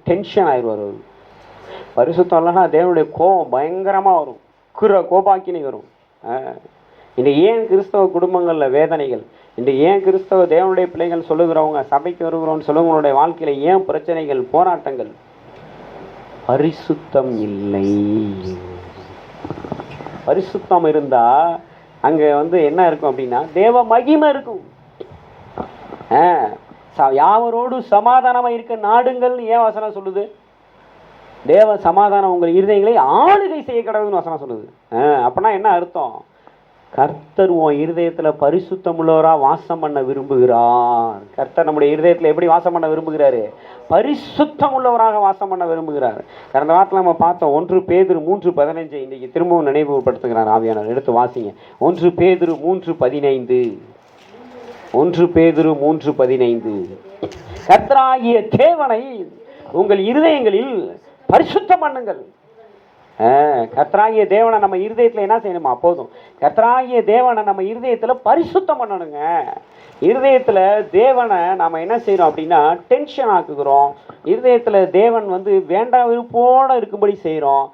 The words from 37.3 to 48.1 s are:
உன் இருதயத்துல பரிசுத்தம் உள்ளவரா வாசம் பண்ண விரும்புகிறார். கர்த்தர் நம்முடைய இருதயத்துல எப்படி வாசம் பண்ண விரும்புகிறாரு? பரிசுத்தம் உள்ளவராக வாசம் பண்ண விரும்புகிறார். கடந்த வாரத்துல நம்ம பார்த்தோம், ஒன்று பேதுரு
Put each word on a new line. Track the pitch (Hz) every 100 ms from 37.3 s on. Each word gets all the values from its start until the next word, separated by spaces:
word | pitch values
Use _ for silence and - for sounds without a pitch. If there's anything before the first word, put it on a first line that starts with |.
| - 190
உன் | 170 156 147
இருதயத்துல | 160 170 170 165 156 151
பரிசுத்தம் | 143 180 180 185 170 165
உள்ளவரா | 160 160 160 160
வாசம் | 135 139 - 165
பண்ண | 156 143
விரும்புகிறார். | 131 139 139 131 123 117 120 120 120 120 117 98 101 -
கர்த்தர் | 131 -
நம்முடைய | 156 151 143 156
இருதயத்துல | 170 170
எப்படி | 160 156 175
வாசம் | 170 175
பண்ண | 170 160
விரும்புகிறாரு? | 156 160 151 139 120 104 - - - -
பரிசுத்தம் | 170 254 285 - - 302 - 285 262
உள்ளவராக | 247 233 226 208
வாசம் | 196 190 196
பண்ண | 180 170
விரும்புகிறார். | 165 160 143 123 107 - - -
கடந்த | 135 151
வாரத்துல | 170 190
நம்ம | 190 180
பார்த்தோம், | 165 170 175 156
ஒன்று | 147 170 185
பேதுரு | 185 180 190